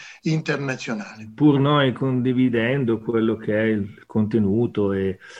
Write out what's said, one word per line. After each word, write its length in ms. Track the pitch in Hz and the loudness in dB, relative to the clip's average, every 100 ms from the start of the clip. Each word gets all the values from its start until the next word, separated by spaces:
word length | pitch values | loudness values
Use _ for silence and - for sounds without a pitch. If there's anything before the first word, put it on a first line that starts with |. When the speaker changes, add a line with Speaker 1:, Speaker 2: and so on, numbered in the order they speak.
| - - | -20 -8
Speaker 1:
internazionale. 1120 | - 156 160 143 139 127 - 110 101 107 107 - | -4 -2 -2 -4 -4 -6 -6 -8 -8 -14 -18 2
Speaker 2:
Pur 240 | 147 139 | 4 4
noi 340 | 139 147 135 | 4 4 2
condividendo 1080 | 117 135 127 123 123 127 113 113 139 123 113 | 0 -2 0 0 2 2 2 0 0 0 -2
quello 360 | - 117 113 107 | -2 0 0 0
che 180 | - 107 | -2 0
è 100 | 110 | 2
il 380 | 107 95 - - | 0 -4 -10 -6
contenuto 840 | 113 107 113 101 104 120 110 101 | -2 0 2 2 2 0 0 -2
e 260 | 98 98 92 - - | 0 -2 -6 -12 -20